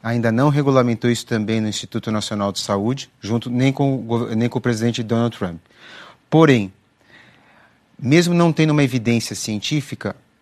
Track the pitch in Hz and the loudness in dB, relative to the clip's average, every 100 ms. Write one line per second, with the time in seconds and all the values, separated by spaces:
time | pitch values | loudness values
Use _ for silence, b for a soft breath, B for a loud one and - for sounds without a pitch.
0 | 113 120 117 113 147 147 139 135 123 113 | -2 0 0 2 2 2 4 4 2 0
1 | 123 117 - 113 104 113 110 104 - 113 | 0 -2 -2 -4 -2 -2 -2 -6 -8 -8
2 | 113 107 - 107 101 95 - 101 107 135 | -4 -4 -4 -4 -4 -4 -2 -2 -2 -4
3 | - _ 101 117 123 123 135 135 139 135 | -10 _ -4 -4 -2 0 0 2 -2 -2
4 | 113 117 113 110 120 120 123 110 117 113 | -4 -4 -2 -2 -2 -2 -2 0 -2 -4
5 | 104 113 117 - 92 85 _ B B B | -2 0 0 -2 -8 -8 _ B B B
6 | B B _ 156 160 123 95 _ _ _ | B B _ 6 6 6 0 _ _ _
7 | b b b b b b b b _ - | b b b b b b b b _ -8
8 | 135 156 170 175 170 156 156 151 135 123 | 2 4 4 4 2 4 2 2 2 0
9 | 113 117 - 101 - 104 - 151 - 101 | 0 0 -2 -8 -6 -6 -4 -4 -6 -10
10 | 101 - _ _ | -8 -10 _ _